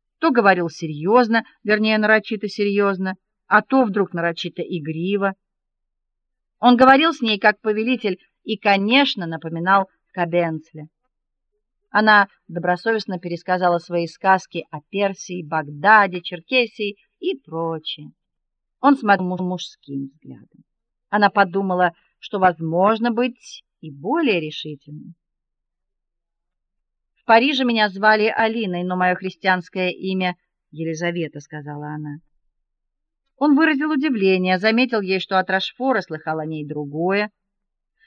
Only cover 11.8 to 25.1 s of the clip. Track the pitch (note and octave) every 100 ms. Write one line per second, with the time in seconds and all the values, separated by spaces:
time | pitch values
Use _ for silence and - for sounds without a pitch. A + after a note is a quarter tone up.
11.8 | _ - G#3+ G#3 G3 _ - E3+ E3+ F3
12.8 | A3+ A3+ G3+ F#3 F3 E3+ - F3+ F3+ F3
13.8 | E3+ F3 E3+ - G3 F#3+ - E3+ - D3+
14.8 | - G3 G3 F#3+ - F3+ D3+ D#3+ D3 D3
15.8 | F3+ A3 G3 F3 - F3 - B3+ A#3 -
16.8 | G#3 - _ _ - C#4+ - D#3+ E3 D#3+
17.8 | D#3+ - D3+ - _ _ _ _ _ _
18.8 | C4+ C4+ G#3+ G3 F3+ F3+ F#3 F3+ - -
19.8 | - C#3 C3+ D3+ C3 B2+ _ _ _ _
20.8 | _ _ _ G#3 G3+ G3+ F#3+ F#3 G3 F3+
21.8 | F3+ E3+ _ _ - G#3 F#3 E3+ E3 E3+
22.8 | G3 A3 A#3 A3+ B3 A#3 - - _ _
23.8 | D#3+ C#3 D#3+ D#4+ D4 F#3 D#3 - D#3+ D3
24.8 | - D3+ -